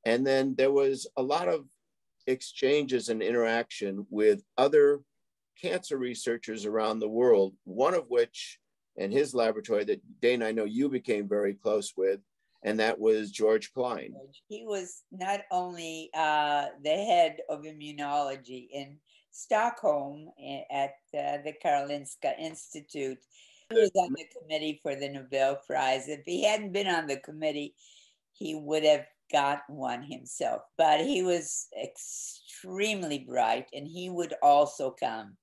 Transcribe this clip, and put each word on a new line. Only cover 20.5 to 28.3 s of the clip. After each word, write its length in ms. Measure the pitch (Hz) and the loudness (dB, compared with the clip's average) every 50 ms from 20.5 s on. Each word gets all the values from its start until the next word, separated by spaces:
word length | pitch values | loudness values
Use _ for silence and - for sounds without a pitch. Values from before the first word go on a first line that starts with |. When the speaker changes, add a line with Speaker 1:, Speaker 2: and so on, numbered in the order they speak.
| 139 135 - - | -12 -12 -10 -6
Speaker 2:
at, 200 | 139 139 139 139 139 _ _ _ | -4 -4 -4 -4 -6 _ _ _
uh, 260 | - 147 143 143 143 143 143 | -6 -4 -4 -4 -4 -4 -6
the 100 | 156 147 - | -10 -12 -4
Karolinska 760 | - 170 147 143 139 143 147 143 143 - - _ - 143 - - | 0 0 0 0 0 -4 -6 -8 -8 -12 -12 _ -4 -4 -4 -4
Institute. 800 | 160 160 160 - - - - 156 147 _ - 147 135 131 131 - _ _ _ _ - _ _ _ _ _ | -8 -10 -10 -12 -18 -16 -16 -16 -16 _ -8 -6 -6 -6 -8 -10 _ _ _ _ -20 _ _ _ _ _
He 60 | 226 | 4
was 160 | 226 214 196 _ | 4 4 4 _
on 180 | 190 180 - | 0 0 0
the 140 | 269 165 156 - - - | -2 -6 -6 -16 -18 -20
committee 400 | - 156 156 156 156 156 151 151 | -8 -6 -4 -2 -2 -4 -6 -4
for 140 | _ 147 139 | _ -6 -4
the 120 | 135 143 139 | -4 -6 -8
Nobel 520 | 139 135 131 127 139 135 135 135 139 139 - | -8 -10 -10 -4 0 2 2 2 0 -2 -6
Prize. 420 | - 143 143 135 131 131 131 123 139 | -4 -2 -2 0 0 0 -2 -4 -8
If 140 | 151 139 - | -10 -10 -8
he 180 | 170 175 - - | -6 -4 0 2
hadn't 280 | 208 214 214 208 196 | 2 2 0 -4 -4
been 160 | 175 196 202 190 | -4 -2 0 0
on 180 | 175 165 160 | 0 0 0
the 120 | 143 139 131 | -2 -6 -6
committee, 560 | - - 151 156 156 156 147 147 147 147 _ _ - - - - _ _ _ _ _ _ | -8 -14 -10 -2 -2 -2 -2 -2 -6 -8 _ _ -20 -20 -20 -20 _ _ _ _ _ _